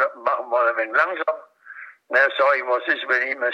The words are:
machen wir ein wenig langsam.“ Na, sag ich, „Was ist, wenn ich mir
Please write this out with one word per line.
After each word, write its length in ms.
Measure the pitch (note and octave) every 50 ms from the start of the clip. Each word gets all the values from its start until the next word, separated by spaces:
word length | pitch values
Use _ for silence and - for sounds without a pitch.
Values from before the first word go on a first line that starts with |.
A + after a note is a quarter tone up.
| B2+ B2 -
machen 340 | - A#2 B2 C3 B2 - B2+
wir 180 | A#2+ B2 A#2+ A#2
ein 80 | A#2 A2+
wenig 180 | A2+ A2+ A2+
langsam.“ 400 | C#3+ D#3+ F3+ F#3 D#3 D#3 - - - - - _ _ _ - - - - - - _ _ -
Na, 100 | A#2+ B2+ C#3 C3+ C3+ -
sag 180 | C3+ C#3 C#3
ich, 100 | C3 B2+
„Was 220 | B2+ B2 B2 - E3+
ist, 200 | D3+ C3 B2+ B2+
wenn 200 | B2+ B2 B2+ C3
ich 100 | C3+ C3+
mir 140 | B2 B2